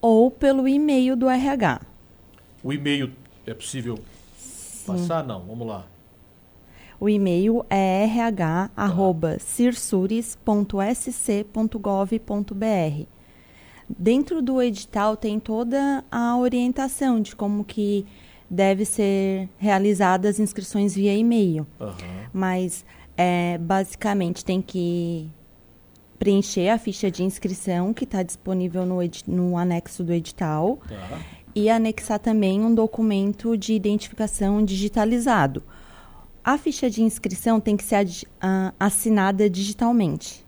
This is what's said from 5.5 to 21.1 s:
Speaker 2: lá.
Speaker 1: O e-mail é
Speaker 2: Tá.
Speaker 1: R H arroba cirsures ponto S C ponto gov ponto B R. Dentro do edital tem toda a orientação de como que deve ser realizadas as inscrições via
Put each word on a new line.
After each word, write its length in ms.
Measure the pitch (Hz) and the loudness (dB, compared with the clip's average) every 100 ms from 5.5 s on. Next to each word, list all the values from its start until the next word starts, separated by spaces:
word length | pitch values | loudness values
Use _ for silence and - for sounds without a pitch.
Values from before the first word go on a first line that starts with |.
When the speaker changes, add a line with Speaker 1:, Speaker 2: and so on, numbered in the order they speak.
| 117 117 | -10 -8
Speaker 2:
lá. 180 | 101 87 - - _ - _ _ - - - - - | -10 -12 -20 -20 _ -20 _ _ -20 -20 -20 -20 -4
Speaker 1:
O 100 | 202 | 2
e-mail 560 | 208 196 175 202 226 - | 2 4 2 2 2 0
é 380 | 196 190 190 214 | 0 2 2 2
Speaker 2:
Tá. 80 | |
Speaker 1:
R 60 | 226 | 2
H 480 | 233 196 165 165 196 - | -2 0 0 0 -2 -2
arroba 600 | 202 175 190 165 160 - | 0 2 2 2 0 -2
cirsures 1000 | - - 240 240 - 196 190 220 233 - - | -6 2 2 2 -2 0 0 -2 -4 -6 0
ponto 340 | 208 202 196 | 0 0 0
S 320 | 196 247 - | -2 -2 -4
C 320 | 240 - 202 | -6 -2 -2
ponto 360 | 208 220 220 220 | -2 -2 -2 -2
gov 380 | 202 196 196 220 | -2 0 0 -2
ponto 340 | - 208 202 | -4 -6 -4
B 100 | 196 220 | -4 0
R. 420 | 202 160 147 - _ - - - - - - - | 2 0 -2 -8 _ -20 -20 -20 -20 -20 -20 -14
Dentro 500 | - 180 254 285 330 | -2 2 2 2 -2
do 220 | 247 262 | 0 2
edital 560 | 247 202 - 214 208 214 | 0 -2 -6 -2 0 0
tem 220 | 220 214 | -2 -4
toda 640 | - 220 240 269 277 269 262 | -4 -4 -2 0 0 -2 -4
a 260 | - 233 240 | -2 0 2
orientação 840 | 247 247 247 254 269 - 269 233 | 2 2 0 -2 -4 -2 0 2
de 160 | 214 - | 0 -4
como 280 | 208 208 | -4 -2
que 420 | 202 - 208 202 202 - - - - | -4 -4 0 -2 -4 -14 -20 -20 -8
deve 380 | 180 196 196 208 | 0 2 2 0
ser 640 | - 202 196 196 190 190 - | 0 2 2 0 -2 -6 -4
realizadas 800 | 208 196 202 196 190 185 208 208 | 2 4 4 4 4 4 2 0
as 40 | |
inscrições 540 | 208 - 190 208 202 185 | -2 -2 -6 0 0 2
via 200 | 202 | 2